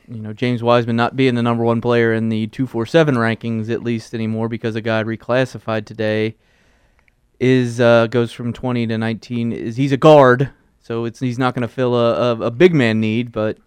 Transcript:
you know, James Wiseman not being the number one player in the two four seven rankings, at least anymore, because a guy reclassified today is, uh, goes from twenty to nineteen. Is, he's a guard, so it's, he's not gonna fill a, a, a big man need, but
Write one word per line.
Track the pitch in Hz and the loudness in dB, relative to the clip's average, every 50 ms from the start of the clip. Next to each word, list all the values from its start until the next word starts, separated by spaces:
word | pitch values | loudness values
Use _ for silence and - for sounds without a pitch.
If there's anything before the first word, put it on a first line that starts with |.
| _ | _
you | - 123 110 | -14 -14 -12
know, | 107 107 | -12 -12
James | 107 - 127 123 123 113 117 | -8 -4 -2 -2 -2 0 2
Wiseman | 117 120 120 117 117 117 | 2 2 2 2 0 0
not | 117 117 117 - | 0 0 0 0
being | 131 131 127 120 | 0 2 2 2
the | 120 117 | 2 0
number | 120 117 117 117 | 0 0 0 0
one | 117 117 117 | 0 0 0
player | 117 120 120 120 117 113 113 | 0 0 2 2 2 2 0
in | 113 113 113 | 0 0 -2
the | 110 107 110 | -2 -2 -4
two | 107 - - 131 | -4 -4 -6 -6
four | 123 - 170 151 | -4 -4 -4 -4
seven | - - 165 160 147 131 | 2 2 2 4 4 2
rankings, | 120 113 113 110 - - 117 113 110 107 113 | 2 0 0 -2 -2 -4 -6 -4 -4 -4 -4
at | 117 - - | -6 -4 -4
least | 120 120 113 - - - | -4 -4 -4 -6 -8 -8
anymore, | 113 110 110 110 110 113 | -6 -4 -4 -4 -4 -4
because | 113 117 110 - 117 107 | -4 -6 -6 -6 -6 -6
a | 113 | -4
guy | 107 117 110 110 107 | -4 -2 -2 -2 -2
reclassified | 113 113 - - - 120 131 131 123 - 110 - - 110 110 107 | -4 -6 -8 -4 -2 0 0 0 -2 -6 -10 -8 -6 -6 -6 -6
today | - 107 110 110 107 107 110 110 110 110 _ _ _ _ _ _ _ _ _ _ _ _ _ _ _ _ _ _ _ _ _ | -8 -6 -4 -2 -2 0 0 -2 -4 -4 _ _ _ _ _ _ _ _ _ _ _ _ _ _ _ _ _ _ _ _ _
is, | 123 127 131 127 123 120 117 120 | 0 2 2 2 2 0 0 2
uh, | 123 117 117 117 117 | 4 6 6 6 4
goes | 113 120 120 120 113 | 2 0 -2 -2 -2
from | - - 120 120 113 | -6 -8 -8 -8 -8
twenty | - - 127 123 120 117 | -6 -6 -4 -2 -2 -2
to | 110 113 | -2 -2
nineteen. | 110 110 113 113 95 - - 123 117 117 117 | -4 -4 -4 -6 -6 -8 -8 -6 -4 -4 -4
Is, | 104 - 71 117 113 | -6 -6 -8 -8 -4
he's | 123 139 139 | -2 0 0
a | 139 | 0
guard, | 120 156 156 151 147 135 127 123 127 139 - - _ _ _ _ _ | 4 6 8 8 8 8 6 6 4 0 -4 -6 _ _ _ _ _
so | _ - 117 117 117 | _ -8 -6 -6 -6
it's, | 117 113 - | -6 -6 -6
he's | 131 127 120 127 | -6 -6 -4 -2
not | 131 127 123 | -4 -4 -2
gonna | 131 120 | -4 -6
fill | 113 - 131 127 123 123 | -6 -4 -2 -2 0 2
a, | 120 117 117 113 78 120 123 117 | 2 2 2 2 2 0 0 -2
a, | 113 113 | -2 -4
a | 120 | -6
big | 120 120 175 185 165 | 2 4 4 4 6
man | 147 123 113 110 110 | 4 2 2 2 0
need, | 110 110 110 117 123 120 - | 0 0 -2 -2 -4 -4 -4
but | 110 107 110 98 - _ | -4 -4 -4 -4 -8 _